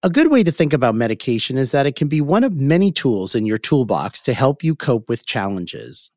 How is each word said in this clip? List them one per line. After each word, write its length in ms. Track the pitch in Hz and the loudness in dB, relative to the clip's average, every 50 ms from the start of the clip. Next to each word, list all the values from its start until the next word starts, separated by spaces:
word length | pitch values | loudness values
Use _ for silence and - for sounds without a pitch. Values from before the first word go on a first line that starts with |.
A 80 | - 190 | 0 0
good 220 | 170 277 320 330 | 2 4 4 4
way 120 | 302 262 214 | 4 4 4
to 80 | 165 | 2
think 220 | 151 - 165 147 147 | 2 0 0 0 2
about 220 | 143 127 120 110 | 2 2 2 2
medication 640 | 113 120 113 110 113 - - 120 113 - - 131 131 | 2 0 0 -2 -4 -2 -2 -2 -2 -2 -4 -2 -2
is 140 | 135 123 | -2 0
that 140 | - 143 139 | 0 0 0
it 100 | 143 139 | 0 0
can 120 | - 156 147 | -2 -2 0
be 120 | 147 156 | 0 0
one 240 | 147 143 170 214 247 | 0 2 2 2 2
of 140 | 269 196 151 | 2 0 0
many 340 | 135 139 156 175 196 202 | 2 2 4 4 4 2
tools 440 | - - - 135 117 101 92 95 - | 0 0 0 0 0 0 -2 -2 -2
in 100 | 120 107 | -2 0
your 140 | 107 107 107 | 0 -2 -2
toolbox 640 | - - 151 143 127 101 101 80 69 98 - - | 0 0 2 2 2 2 0 -2 -2 -4 -8 -6
to 120 | - - 120 | -4 -4 0
help 300 | - 135 135 147 - - | 2 2 2 2 2 -2
you 120 | 160 160 | -2 -2
cope 320 | 147 - - 127 113 107 _ | -2 0 0 0 0 0 _
with 180 | 120 113 - - | -6 -6 -4 -6
challenges. 840 | - 123 98 98 101 95 90 85 - - - - 69 - - - _ | -6 -4 -4 -4 -4 -6 -6 -8 -10 -14 -16 -14 -16 -16 -16 -18 _